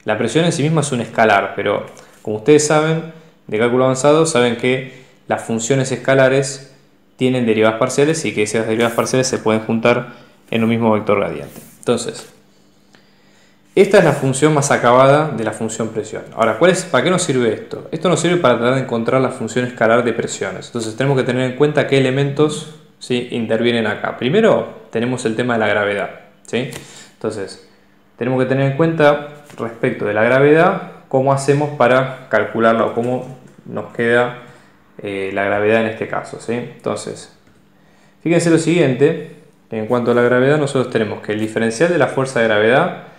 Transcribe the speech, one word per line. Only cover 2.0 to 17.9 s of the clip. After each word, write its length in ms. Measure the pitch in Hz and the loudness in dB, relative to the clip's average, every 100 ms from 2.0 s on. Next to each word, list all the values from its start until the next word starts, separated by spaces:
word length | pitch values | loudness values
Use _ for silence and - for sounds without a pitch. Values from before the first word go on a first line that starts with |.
| - - | -20 -16
como 160 | - 107 | -8 -4
ustedes 300 | 110 151 147 | 4 4 6
saben, 480 | 156 156 160 160 - - _ - | 2 2 -2 -6 -16 -20 _ -8
de 120 | 110 | -2
cálculo 260 | 120 123 | 0 2
avanzado, 420 | 131 127 147 151 160 | 2 2 4 4 4
saben 300 | 123 123 113 | 2 0 0
que 460 | 127 127 - - - _ - | -2 -2 -6 -18 -20 _ -6
las 160 | 104 | -6
funciones 480 | - 113 - 135 120 | -4 -6 0 -2 0
escalares 840 | 120 - 135 110 135 139 - - - _ _ _ _ | -4 0 4 4 2 -2 -8 -18 -20 _ _ _ _
tienen 300 | 127 127 117 | 0 0 2
derivadas 320 | 110 110 110 | 4 4 2
parciales 460 | 127 127 147 160 | -2 2 0 0
y 100 | 107 | -2
que 80 | 107 | -2
esas 240 | 107 117 110 | -2 -2 -2
derivadas 280 | 113 117 | 0 0
parciales 320 | 117 113 131 127 | 0 -2 0 0
se 100 | 110 | -2
pueden 240 | 110 110 | 0 0
juntar 460 | 110 113 120 120 127 - - _ _ | 0 0 2 0 -2 -16 -20 _ _
en 120 | 113 | -2
un 60 | 113 | 0
mismo 240 | 113 113 | 2 2
vector 280 | 107 104 101 | 0 2 0
gradiente. 400 | 87 76 71 - - - | 0 -6 -12 -18 -20 -10
Entonces, 520 | - 113 - - - - _ _ _ _ _ _ _ _ _ _ _ _ _ | -4 -2 -4 -12 -18 -20 _ _ _ _ _ _ _ _ _ _ _ _ _
esta 240 | - 202 214 | 0 4 6
es 60 | |
la 80 | 165 | 4
función 400 | 139 135 131 151 | 2 -2 2 2
más 180 | 151 143 | 2 2
acabada 580 | 120 120 123 135 143 156 | 2 4 6 6 4 2
de 160 | 113 | -4
la 80 | 110 | -6
función 360 | 107 110 - 110 | -6 -8 -6 -6
presión. 360 | 110 101 - - | -6 -8 -10 -12
Ahora, 240 | - 110 107 | -2 0 4
¿cuál 140 | 175 | 2
es, 120 | 175 | 2
para 200 | - 127 | 0 0
qué 60 | 143 | 2
nos 120 | 180 | 0
sirve 320 | - 127 117 | 0 0 0
esto? 340 | 101 - 107 - | -2 -8 -14 -10